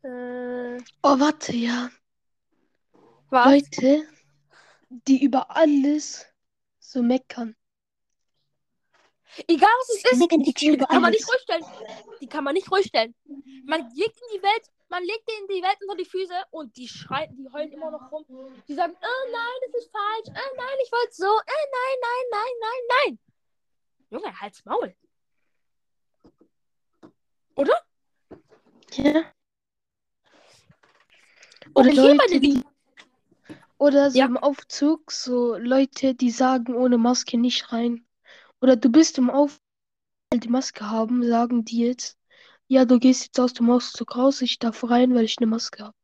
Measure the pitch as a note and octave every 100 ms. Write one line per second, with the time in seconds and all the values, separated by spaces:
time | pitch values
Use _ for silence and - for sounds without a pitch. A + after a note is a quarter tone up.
0 | C4+ B3 B3 B3 B3 B3 B3 B3 A#3+ _
1 | C#4 C#4 D4 D4+ - A#3+ A#3 A#3+ B3 _
2 | _ _ _ _ _ _ _ _ _ _
3 | _ _ _ C4 B3 C#4+ C#4 - B3+ D4
4 | D#4 _ _ _ _ _ _ _ _ B3+
5 | - C4 C#4 B3+ - - D#4+ D4 C4+ D4+
6 | - - - _ _ _ _ _ _ C4
7 | A#3+ B3+ _ - A#3 G#3+ _ _ _ _
8 | _ _ _ _ _ _ _ _ _ _
9 | _ _ _ - - E4 G4 A#4+ B4+ G#4+
10 | - F4+ E4+ D#4+ C#4 - D4 C#4+ C4 E4+
11 | - A4 - B4 - E4+ D#4+ - - -
12 | - - B3 D4+ C#4 D#4+ - F#4+ F#4+ C#4
13 | A3+ _ _ C#4 C4 C4+ C4 D#4+ A#3+ B3
14 | A4 _ B4 G#4 G4 A4+ _ _ _ F4+
15 | F4+ A4 - A4 G4 G4 F4+ G4+ G4 F#4
16 | F4 F#4 F#4 F4+ F#4+ D#4+ C#4 - B3 -
17 | - C4+ D#4 - C4 C4+ D#4 D4 D#4+ D4+
18 | C4 D#4 D4+ C4 C4 C4 _ D4 F4 F4
19 | G#4 B4+ C5 A#4 A#4 B4+ B4+ A#4+ A#4 G#4+
20 | G#4 A4 A4 - C5+ C5 B4 C5+ B4+ A#4
21 | A#4+ - F#4+ G#4+ G#4+ C#5 D5 C5 B4+ C5
22 | A#4+ B4 B4+ G#4 A#4 A#4+ A4 B4+ A#4+ B4
23 | C5 A#3 _ _ _ _ _ _ _ _
24 | _ A#3 G4+ F3+ G#3 _ - A4+ D#4 _
25 | _ _ _ _ _ _ _ _ _ _
26 | _ _ _ _ _ _ _ _ _ _
27 | - _ _ _ _ - C#4 D#5+ _ _
28 | _ _ _ - _ _ _ _ _ -
29 | C#4+ D4+ E4 _ _ _ _ _ _ _
30 | _ _ _ _ _ _ _ _ _ _
31 | _ _ _ _ - _ - - B3+ C#4
32 | C4+ D4 B4+ F4+ C#4 C#4 - _ _ _
33 | - _ _ _ _ - _ _ C#4+ C#4
34 | C#4 B3+ C4 B3 C#4+ C#4 - - C#4+ D#4+
35 | _ - - B3 A#3+ G#3+ A#3+ C4 C4+ -
36 | C4+ B3 B3 A3+ B3+ C4 A#3 A#3+ B3+ B3
37 | A#3 B3 - A#3 B3 A#3+ - A#3 A#3+ A#3
38 | _ _ _ - _ _ B3 B3 B3 B3+
39 | D#4+ - B3 C4 C#4+ - _ _ _ _
40 | _ _ _ B3 A#3 B3 C4+ - G#3 A3+
41 | A3 B3 A#3+ A#3 A#3+ A#3+ A3 A#3 A#3 B3
42 | - _ _ _ _ _ _ C4 B3+ B3
43 | B3+ B3+ - - B3 B3 A#3 B3 - -
44 | A3+ A#3+ C4 C#4 B3 - A#3+ A3 A#3+ A#3+
45 | B3+ B3 A3 - A3+ A3+ - - G#3 _